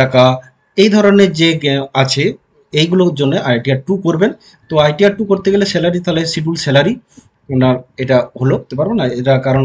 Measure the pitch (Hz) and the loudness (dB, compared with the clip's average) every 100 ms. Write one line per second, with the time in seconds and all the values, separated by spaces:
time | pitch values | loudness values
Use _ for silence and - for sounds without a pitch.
0 | 131 127 127 127 - _ _ - 214 208 | 0 4 2 2 -8 _ _ 0 2 4
1 | 202 202 190 156 165 156 143 139 139 135 | 4 4 4 2 0 0 -2 -2 -2 -2
2 | 131 139 175 - _ _ _ 151 165 185 | -2 -2 -4 -6 _ _ _ -2 0 2
3 | 175 139 139 180 143 117 135 131 - 196 | 0 0 -2 -2 -2 -2 -2 -4 -2 -4
4 | 165 160 214 - _ _ - 156 151 151 | -2 0 0 -4 _ _ -6 0 0 4
5 | 202 202 202 196 196 202 196 170 175 175 | 2 2 -2 -2 0 0 0 -2 -2 -2
6 | 180 165 165 160 156 165 147 135 170 254 | -2 -4 -4 -4 -4 -4 0 2 2 -2
7 | _ _ _ _ - 131 127 127 - - | _ _ _ _ -6 0 0 0 -6 -8
8 | 123 127 - - 131 196 - 131 180 226 | 0 0 -2 -4 -2 -2 -4 -6 -4 -2
9 | 127 120 127 131 131 135 | -2 -2 0 0 0 0